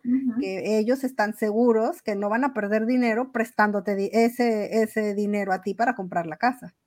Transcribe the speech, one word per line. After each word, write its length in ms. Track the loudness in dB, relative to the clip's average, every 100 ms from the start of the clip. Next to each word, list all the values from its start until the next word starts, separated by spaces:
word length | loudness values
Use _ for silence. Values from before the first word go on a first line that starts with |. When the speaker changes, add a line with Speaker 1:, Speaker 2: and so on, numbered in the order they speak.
Speaker 1:
Ujú. 360 | -2 -2 0 -2
Speaker 2:
que 360 | -4 -4 0 0
ellos 280 | 2 0 -2
están 320 | -2 -2 0
seguros 640 | -2 2 4 4 2 -2
que 140 | -4 -4
no 120 | -2
van 140 | 0
a 100 | -2
perder 320 | -2 0 0 0
dinero 460 | 2 2 0 -2
prestándote 640 | -2 -2 2 2 2 -2 -2
di-, 140 | 0
ese, 680 | 4 4 4 0 0 -2 0
ese 320 | 0 0 -2
dinero 400 | 0 0 0 0
a 80 | -2
ti 120 | -2
para 220 | -2 -2 -2
comprar 320 | -4 -4 -4
la 80 | -2
casa. 400 | -2 -2 -10 -20